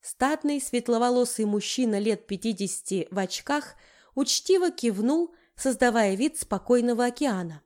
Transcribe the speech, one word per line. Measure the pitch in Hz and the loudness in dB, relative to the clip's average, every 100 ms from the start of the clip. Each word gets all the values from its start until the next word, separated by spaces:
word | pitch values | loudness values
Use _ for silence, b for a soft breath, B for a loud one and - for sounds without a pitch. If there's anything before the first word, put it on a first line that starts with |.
Статный, | - - 262 302 294 285 | -14 -2 0 0 -2 -2
светловолосый | - 240 240 233 247 247 240 - | -2 -4 0 2 2 2 0 0
мужчина | 214 208 - - 247 208 | 0 0 -2 -2 0 0
лет | 208 208 - | 0 -2 -4
пятидесяти | 196 226 202 196 - - 190 165 | -6 -4 -4 -4 -6 -6 -6 -4
в | 190 | -4
очках | 190 - - 294 285 - b b b | -4 -6 -4 -4 -4 -18 b b b
учтиво | - 277 - - 370 359 | -4 -2 -2 2 4 4
кивнул, | - 233 196 226 311 339 b b - | 0 -2 0 0 2 0 b b -6
создавая | 269 247 247 233 208 | -4 2 2 4 2
вид | 190 277 - | 2 -2 -2
спокойного | - 202 - 247 240 233 | -6 -6 2 4 4 2
океана. | 240 240 294 190 175 156 | 0 0 -2 -2 -4 -10